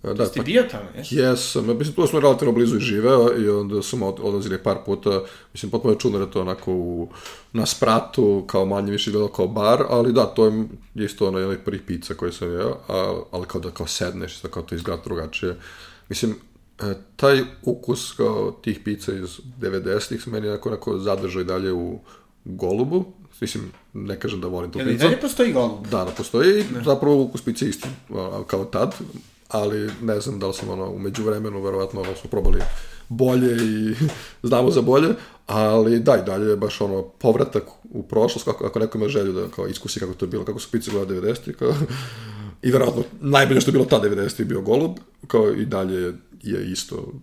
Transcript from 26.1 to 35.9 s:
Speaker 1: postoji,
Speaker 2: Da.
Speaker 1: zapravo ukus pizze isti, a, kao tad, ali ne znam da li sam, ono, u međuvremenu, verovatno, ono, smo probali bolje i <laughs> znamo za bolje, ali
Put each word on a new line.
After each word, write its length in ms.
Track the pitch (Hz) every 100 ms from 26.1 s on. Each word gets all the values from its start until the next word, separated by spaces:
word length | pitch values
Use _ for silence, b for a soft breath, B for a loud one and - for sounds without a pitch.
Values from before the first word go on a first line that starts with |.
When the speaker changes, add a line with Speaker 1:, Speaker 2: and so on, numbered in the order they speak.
Speaker 1:
postoji, 540 | - - 117 170 208
Speaker 2:
Da. 160 | 208 123
Speaker 1:
zapravo 340 | 117 139 143 143
ukus 260 | 127 131
pizze 240 | - 117 117
isti, 220 | - 131 131 -
a, 320 | 101 92 98
kao 200 | 101 95
tad, 300 | 95 - 190 - - - - _ _
ali 420 | 107 104 107 104 101
ne 180 | 117 104
znam 180 | 101 101
da 80 | 98
li 80 |
sam, 140 | 95 104
ono, 160 | 95 95
u 120 | 98
međuvremenu, 640 | 98 113 107 107 107 101
verovatno, 380 | 98 98 95 98
ono, 140 | 92
smo 160 | 95 -
probali 300 | 107 90 - - B B B B
bolje 480 | 117 127 127 127 117
i 360 | 113 107 110 110 151
<laughs> 300 | - - -
znamo 280 | 120 123 127
za 100 | 135
bolje, 260 | 120 135 160 - B B -
ali 540 | 104 107 110 110